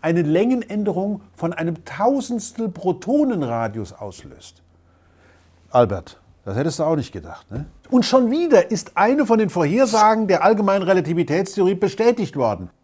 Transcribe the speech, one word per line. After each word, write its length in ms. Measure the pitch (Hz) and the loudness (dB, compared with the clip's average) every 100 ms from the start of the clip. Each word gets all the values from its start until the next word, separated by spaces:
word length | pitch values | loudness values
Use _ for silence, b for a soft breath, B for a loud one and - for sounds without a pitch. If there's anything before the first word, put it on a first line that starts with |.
eine 200 | 156 170 | -2 0
Längenänderung 1000 | 151 165 233 254 - 208 208 175 202 196 - - | 2 0 2 -2 -4 -4 -4 -2 -4 -6 -12 -8
von 180 | 170 | -8
einem 320 | 165 165 160 - | -4 -6 -6 -12
Tausendstel 840 | - 220 277 - 240 - - 220 | -2 0 0 -4 -8 -8 -8 -8
Protonenradius 1200 | - 185 175 196 294 285 202 127 117 113 110 92 | -4 -4 -4 -2 0 0 0 -2 -2 -4 -6 -10
auslöst. 720 | - 104 - 67 - - _ _ _ b b b b b b b b b | -12 -14 -14 -20 -20 -20 _ _ _ b b b b b b b b b
Albert, 500 | 127 113 95 - - _ _ - | 2 2 0 -10 -20 _ _ -8
das 100 | 101 | -4
hättest 240 | 156 - | -4 -2
du 40 | |
auch 120 | 156 160 | -2 -2
nicht 160 | 117 | -4
gedacht, 400 | 92 73 - _ | -12 -14 -20 _
ne? 140 | 113 151 - - | -12 -12 -18 0
Und 140 | 254 - | 0 4
schon 260 | 262 233 | 2 2
wieder 400 | 294 349 277 262 | 0 4 4 4
ist 200 | 214 - - | -4 -6 0
eine 300 | 208 285 226 | 2 2 2
von 140 | 226 | 2
den 100 | 208 | 2
Vorhersagen 800 | 180 147 214 254 220 214 220 202 | 0 0 2 2 4 4 4 2
der 160 | 180 | 4
allgemeinen 400 | 185 214 196 196 | 4 4 2 2
Relativitätstheorie 920 | 180 185 151 170 139 160 190 202 185 190 | 2 2 2 -2 0 0 -2 0 0 2
bestätigt 600 | 196 - 233 240 175 143 | -2 2 2 2 -4 -2
worden. 320 | 117 95 87 _ | -2 -2 -8 _